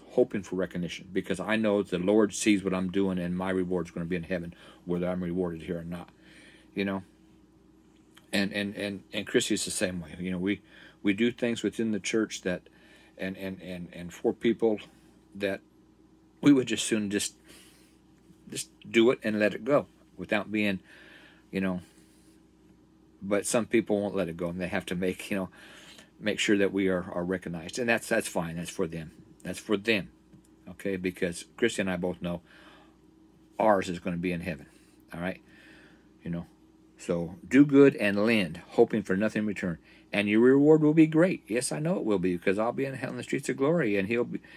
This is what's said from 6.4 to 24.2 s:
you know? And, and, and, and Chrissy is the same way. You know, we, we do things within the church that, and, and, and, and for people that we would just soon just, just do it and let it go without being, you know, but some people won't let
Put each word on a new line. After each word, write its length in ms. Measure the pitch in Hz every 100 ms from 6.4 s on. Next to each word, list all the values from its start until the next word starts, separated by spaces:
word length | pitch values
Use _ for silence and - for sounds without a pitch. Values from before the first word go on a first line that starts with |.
| - - -
you 100 | 101
know? 180 | 98 95 90 _ - _ _ _ _ _ _ _ _ - _
And, 200 | 104 98
and, 220 | 104 101 98
and, 260 | 101 98 -
and 140 | 107 98
Chrissy 280 | 127 -
is 100 | 104
the 60 | -
same 300 | - 95 90
way. 140 | 78 87
You 120 | 90
know, 80 | 90
we, 220 | 95 98 - - - -
we 100 | 104
do 180 | 98 120
things 320 | - 120 113
within 300 | 104 - 113
the 80 | 104
church 420 | - 113 104 -
that, 200 | 95 90 - - - - - -
and, 200 | 92 95
and, 240 | 95 92
and, 260 | 87 90 87
and 200 | 87 87
for 200 | - 117
people 480 | 95 117 104 113 104 - - - - _
that 260 | 98 101 101 - _ _ _ _ _ _ _
we 120 | 143
would 140 | 139 117
just 200 | 110 -
soon 240 | 110 104
just, 240 | 101 - - - - - - _ _ _ _ _ - -
just 180 | - - _ 101
do 200 | 113 113
it 80 | -
and 160 | 110 107
let 160 | 104
it 100 | -
go 220 | 120 143 95 _ _ -
without 360 | 90 107 98
being, 280 | 107 104 95 - - - - - - _
you 100 | 98
know, 200 | 95 90 - - - _ - _ _ _ _ _ _ _ _ _
but 240 | 98 101 92
some 200 | 123 104
people 340 | 117 104 104
won't 140 | 101
let 140 | 98